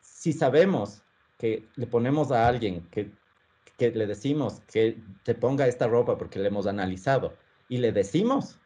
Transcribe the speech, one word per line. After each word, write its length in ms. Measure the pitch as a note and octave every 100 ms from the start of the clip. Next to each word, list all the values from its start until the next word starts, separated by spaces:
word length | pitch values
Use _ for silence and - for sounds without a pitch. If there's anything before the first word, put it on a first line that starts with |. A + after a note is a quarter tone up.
si 320 | - - E3+
sabemos 680 | D3 D3 C3 F#3+ E3 G2+ - _ _ _ _
que 320 | A#2 G#2+ - -
le 100 | A#2+
ponemos 460 | A#2+ A#2+ D3 C#3+
a 160 | B2 A#2
alguien, 380 | B2 A2 F2 E2+
que, 200 | - G2 - _ _ _ _ _ _
que 140 | A#2+
le 160 | A2+ G#2+
decimos 560 | G2+ C3+ D3 B2 - -
que 240 | G#2+ A2 A#2 - -
te 100 | -
ponga 320 | A2+ A#2+ C#3 C3+
esta 220 | A#2+ B2
ropa 280 | A#2+ A#2+ A#2+
porque 220 | A2 G2+
le 100 | G2
hemos 180 | G2+ G2+
analizado, 680 | G#2 F#2 F#2 - C3+ - - _ _ _
y 100 | B2+
le 140 | A#2+
decimos 680 | G2+ G2 D#3 A3 C#4 - -